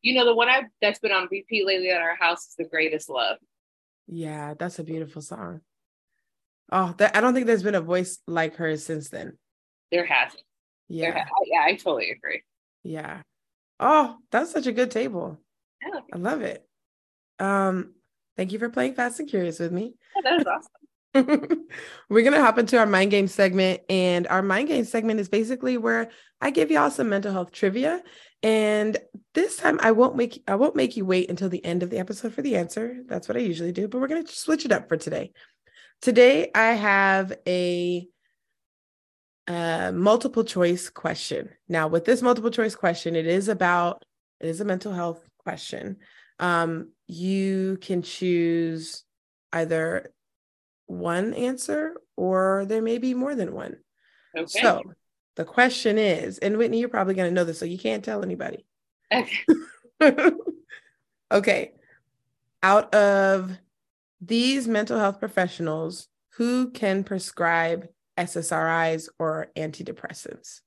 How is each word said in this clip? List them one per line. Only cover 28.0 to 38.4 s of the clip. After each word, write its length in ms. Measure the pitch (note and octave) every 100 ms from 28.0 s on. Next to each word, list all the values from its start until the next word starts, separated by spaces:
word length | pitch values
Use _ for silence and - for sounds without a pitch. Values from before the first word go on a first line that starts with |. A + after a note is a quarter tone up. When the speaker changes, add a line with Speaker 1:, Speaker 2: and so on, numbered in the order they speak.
| - - - _
Speaker 2:
And 540 | A3 A3 G#3+ G#3+ G#3+ A3 - - _
this 240 | - F#4+ -
time, 220 | F4+ -
I 120 | A3+
won't 240 | A3 B3+ C4
make, 260 | A#3+ - -
I 80 | G3+
won't 200 | C#4 D4+
make 200 | C4 A#3+
you 80 |
wait 260 | F#3+ F#3 F#3
until 180 | F3+ F#3+
the 160 | F3
end 180 | - F3
of 80 | F3
the 80 | G#3+
episode 360 | F#3 G#3 A#3
for 80 | A3+
the 140 | C#4 G#3
answer. 400 | E3+ - A#3 B3+ B3+
That's 220 | - -
what 80 | A3+
I 40 |
usually 320 | A#3 E3 E3+
do, 140 | F3+ G3+
but 120 | B3
we're 80 | C4+
gonna 180 | D#4+ D#4+
switch 380 | - - D#4
it 80 | D4+
up 160 | G3 -
for 80 | D#3+
today. 360 | D#3 - F#3+ _ - _ _ _ - _
Today, 480 | - A3+ D#3+ D#3 E3+
I 180 | - A3+
have 600 | A#3 G#3 G3 G3 F#3+ F#3+ - -
a, 600 | F3+ F3+ F3 F3 F3 F3+ _ _ _